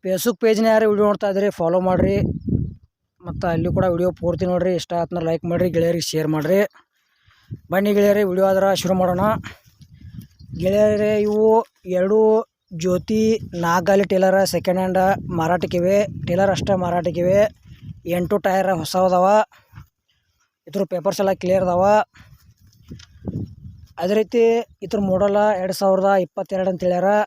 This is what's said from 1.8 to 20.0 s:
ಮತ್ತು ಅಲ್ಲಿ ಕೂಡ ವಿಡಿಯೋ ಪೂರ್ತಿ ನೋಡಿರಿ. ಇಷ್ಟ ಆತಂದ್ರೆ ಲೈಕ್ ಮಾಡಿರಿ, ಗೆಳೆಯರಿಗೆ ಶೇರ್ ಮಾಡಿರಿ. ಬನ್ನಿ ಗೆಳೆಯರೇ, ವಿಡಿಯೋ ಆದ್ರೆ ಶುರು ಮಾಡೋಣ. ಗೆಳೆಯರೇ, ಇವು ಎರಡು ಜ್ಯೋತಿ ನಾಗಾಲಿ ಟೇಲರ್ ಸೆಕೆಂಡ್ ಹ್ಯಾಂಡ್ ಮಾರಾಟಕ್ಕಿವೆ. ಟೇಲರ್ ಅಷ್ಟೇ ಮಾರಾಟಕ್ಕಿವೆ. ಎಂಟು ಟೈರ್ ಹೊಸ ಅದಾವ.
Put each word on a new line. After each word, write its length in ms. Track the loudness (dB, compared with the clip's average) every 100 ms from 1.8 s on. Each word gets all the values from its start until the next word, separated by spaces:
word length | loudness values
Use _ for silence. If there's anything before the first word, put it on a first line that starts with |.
| 0 0 2 0 -2 -4 -4 -4 -4 -12 _ _ _ _
ಮತ್ತು 220 | -12 -6 -4
ಅಲ್ಲಿ 260 | -2 -2
ಕೂಡ 120 | -2
ವಿಡಿಯೋ 260 | -2 0 -4
ಪೂರ್ತಿ 340 | -4 -6 -4
ನೋಡಿರಿ. 300 | -2 -2 -2
ಇಷ್ಟ 180 | -4 -4
ಆತಂದ್ರೆ 320 | -6 -6 -4
ಲೈಕ್ 200 | -4 -4
ಮಾಡಿರಿ, 240 | -4 -2 0
ಗೆಳೆಯರಿಗೆ 320 | 0 -2 -2
ಶೇರ್ 260 | -4 -4 -2
ಮಾಡಿರಿ. 400 | -2 0 0 0 _ _ _ _ _ _ _ _ -20 _
ಬನ್ನಿ 220 | -2 0
ಗೆಳೆಯರೇ, 300 | 2 4 2
ವಿಡಿಯೋ 240 | 0 2 2
ಆದ್ರೆ 280 | 2 2
ಶುರು 180 | 0 0
ಮಾಡೋಣ. 280 | 0 0 0 0 -2 -8 -20 _ _ -20 -20 -20 -18 -20 _ -16 -4
ಗೆಳೆಯರೇ, 640 | 0 2 2 2 0 0
ಇವು 440 | 0 2 4 4 0 _
ಎರಡು 600 | -6 -2 2 4 4 2 -2 _ _
ಜ್ಯೋತಿ 680 | -6 -2 -2 -2 0 2 0 -4
ನಾಗಾಲಿ 500 | -4 0 0 2 2
ಟೇಲರ್ 440 | 2 2 4 2 2
ಸೆಕೆಂಡ್ 300 | -2 -2 -2
ಹ್ಯಾಂಡ್ 500 | 0 0 2 0 -4
ಮಾರಾಟಕ್ಕಿವೆ. 720 | -4 0 -2 -2 -2 0 0 0 -6 -4
ಟೇಲರ್ 220 | 0 0
ಅಷ್ಟೇ 260 | 0 0
ಮಾರಾಟಕ್ಕಿವೆ. 640 | -2 0 -2 -2 -2 0 2 2 -4 -20 -20 -20 -14
ಎಂಟು 320 | -6 -4 -2 -2
ಟೈರ್ 300 | 0 0 0
ಹೊಸ 280 | -2 -2
ಅದಾವ. 340 | 0 2 4 4 4 2 _ _ -20 -20 _